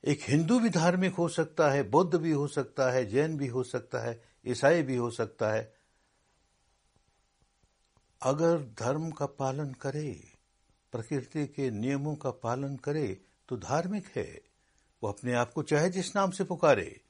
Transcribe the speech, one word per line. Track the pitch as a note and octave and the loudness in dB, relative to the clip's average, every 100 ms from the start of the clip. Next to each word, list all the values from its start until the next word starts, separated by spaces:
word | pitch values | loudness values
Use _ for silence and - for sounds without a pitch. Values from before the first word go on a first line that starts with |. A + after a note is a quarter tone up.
एक | - D3 | 0 -2
हिंदू | - D3 E3 B3 | 2 2 4 2
भी | A3+ | 4
धार्मिक | E3+ E3+ F3+ F#3 | 4 2 2 0
हो | F#3 E3+ | 0 -2
सकता | D#3+ D#3+ - D#3 | 0 -2 2 4
है, | C#3 | 4
बौद्ध | G#2 C3+ F3+ E3+ | 4 4 4 2
भी | D#3+ | 2
हो | D3 C#3+ | 0 0
सकता | - C3+ - C3 | -4 -4 0 2
है, | B2+ A2 | 2 2
जैन | A#2+ D#3 D#3 | 0 0 -2
भी | C#3 | -4
हो | B2 B2 | -4 -4
सकता | B2+ A#2 B2 | -6 -6 -6
है, | A#2 A#2 _ _ B2 | -6 -8 _ _ -6
ईसाई | B2 C#3 E3+ | 4 6 6
भी | C3+ B2+ | 2 0
हो | A#2+ | -2
सकता | A#2 A2 - G#2+ | -2 -6 -2 0
है। | A2 A2+ _ _ _ _ _ _ _ _ _ _ _ _ _ _ _ _ _ _ _ _ _ _ _ _ _ | 0 -4 _ _ _ _ _ _ _ _ _ _ _ _ _ _ _ _ _ _ _ _ _ _ _ _ _
अगर | B2+ C#3+ E3 E3+ C3 A2 | 0 2 2 2 -2 -4
धर्म | A#2 D3+ E3 | -2 -2 -4
का | - C#3+ - | -6 -8 -4
पालन | C3+ C3+ D3 B2+ | -4 -2 -6 -6
करे, | C#3 D3 D3 A#2+ - _ _ _ _ _ _ | -6 -6 -8 -10 -16 _ _ _ _ _ _
प्रकृति | A#2+ A2+ C#3+ B2 D#3 D3 | -10 -4 -6 -4 -6 -6
के | - C3+ | -4 -4
नियमों | G#2 B2 C#3 D3 D3+ | -2 -2 -2 -2 -4
का | C3 | -6
पालन | A#2 A#2 B2 C#3 C3+ | -4 -4 -2 -4 -6
करे | - D3+ B2 F#2+ _ _ - | -4 -2 -2 -6 _ _ -8
तो | B2 | -8
धार्मिक | F2 C#3+ F3+ G#3 - - | 0 -2 0 -6 -6 -8
है। | F#2 - _ _ _ _ _ _ | -8 -10 _ _ _ _ _ _
वो | G#2 | -6
अपने | G2+ B2 B2 | -4 -2 0
आप | A#2+ | 0
को | - | -2
चाहे | D3 D3 F3 | 0 2 2
जिस | F#3 F3+ G3+ | 0 -2 0
नाम | F#3+ | 0
से | F#3 | 0
पुकारे। | F#3 E3 D#3 A#2 D#2 - _ | -6 2 6 6 2 -10 _